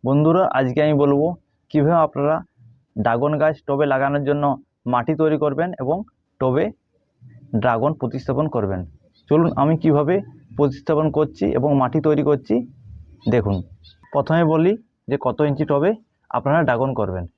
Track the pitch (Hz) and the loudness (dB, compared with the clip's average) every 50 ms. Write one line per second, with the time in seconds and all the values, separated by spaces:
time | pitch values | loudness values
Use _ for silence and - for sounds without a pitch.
0 | - 123 135 143 151 160 165 180 190 - - 131 135 127 123 151 151 151 151 143 | 0 2 2 4 4 4 4 4 2 2 0 0 -2 0 0 0 2 2 2 2
1 | 147 143 143 139 151 170 175 - _ _ _ _ _ _ - 151 143 151 175 170 | 2 2 2 2 0 -2 -4 -6 _ _ _ _ _ _ 0 2 2 4 4 2
2 | 156 - - 143 143 147 156 165 180 _ _ _ - - _ _ _ _ _ 107 | 2 0 0 -2 -2 -2 -2 -2 -6 _ _ _ -20 -20 _ _ _ _ _ -4
3 | 104 117 117 120 135 147 151 143 151 156 156 139 _ - 139 139 151 143 135 131 | 0 0 0 0 0 0 0 2 0 0 0 -2 _ -4 0 0 2 2 2 0
4 | 135 139 143 143 143 135 143 147 147 143 131 - - _ _ _ _ 120 123 123 | 0 0 0 0 0 0 0 0 0 -2 -2 -2 -8 _ _ _ _ -2 -2 -2
5 | 120 160 156 151 160 156 151 147 151 147 139 139 165 180 - - 131 127 156 190 | 0 -2 -2 0 2 0 2 2 0 -2 0 -2 -4 -4 -4 -6 -4 -4 -4 -4
6 | 220 _ _ _ _ _ _ _ 131 131 127 143 185 214 - _ _ _ _ _ | -6 _ _ _ _ _ _ _ -2 0 2 0 0 -2 -6 _ _ _ _ _
7 | _ _ _ _ - - - - - - - 107 104 127 117 113 117 147 160 - | _ _ _ _ -20 -20 -20 -20 -16 -6 -4 0 0 0 0 0 0 -2 -2 -4
8 | - 117 113 131 117 - 131 131 156 156 - 123 104 98 98 90 90 80 - - | -6 -6 -6 -6 -6 -4 -2 -2 -2 -2 -2 -2 -2 -2 -4 -6 -6 -10 -14 -20
9 | _ _ _ _ _ _ 147 156 170 - - 127 139 151 160 160 165 160 147 147 | _ _ _ _ _ _ 2 2 2 2 0 0 0 0 0 2 2 2 2 2
10 | 147 143 180 202 202 - - - - _ 110 117 147 143 131 - - - 160 147 | 2 2 0 -2 -2 -6 -18 -20 -20 _ -2 0 0 0 0 -4 -4 -2 0 0
11 | 156 151 139 151 156 151 - - 190 - - - 127 151 143 135 131 123 131 160 | 0 0 0 0 -2 -2 -2 -4 -4 -2 0 0 0 2 2 2 0 0 0 0
12 | 139 156 151 143 147 143 147 139 - - 214 240 240 - - - - - - - | 0 2 0 2 2 0 0 0 0 -2 -2 -2 -2 -6 -16 -20 -20 -20 -20 -20
13 | - - - - _ 117 110 120 101 101 98 92 92 - - _ - - - _ | -20 -20 -20 -8 _ 0 0 0 0 0 -2 -4 -6 -10 -18 _ -20 -20 -20 _
14 | _ _ - 143 135 - 160 165 170 156 160 156 165 180 214 220 _ _ _ _ | _ _ -4 -4 0 0 2 2 2 2 2 2 2 2 0 -2 _ _ _ _
15 | _ - 131 139 - 127 120 - 151 147 143 143 151 147 147 139 147 185 220 220 | _ -6 -6 -2 -2 -4 0 0 0 0 0 -2 -2 0 0 0 2 0 -2 -2
16 | _ _ _ _ _ _ - 120 - 139 147 165 160 131 123 113 131 135 131 120 | _ _ _ _ _ _ -6 -4 -2 0 0 2 2 0 0 0 0 -2 -2 -2
17 | 104 95 92 92 87 82 _ | -4 -4 -4 -6 -8 -10 _